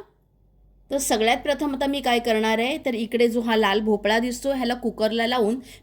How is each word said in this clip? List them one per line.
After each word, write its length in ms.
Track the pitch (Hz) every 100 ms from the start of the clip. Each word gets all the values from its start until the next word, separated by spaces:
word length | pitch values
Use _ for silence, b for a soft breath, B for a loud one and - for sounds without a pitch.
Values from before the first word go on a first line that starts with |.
| 392 _ _ _ _ _ _ _ -
तर 60 | 277
सगळ्यात 400 | 269 233 220 262
प्रथम 380 | 294 277 294 262
आता 100 | 277
मी 160 | 285
काय 180 | 247 240
करणार 400 | 240 220 220 220
आहे, 180 | 240 311
तर 160 | 269
इकडे 340 | 233 226 240 240
जो 140 | 233
हा 140 | 233 220
लाल 240 | 208 202
भोपळा 400 | 220 208 208 226
दिसतो, 320 | 247 240 269
ह्याला 220 | 269 240
कुकरला 540 | 240 233 - 214 226 233
लावून 320 | 247 208 254 B B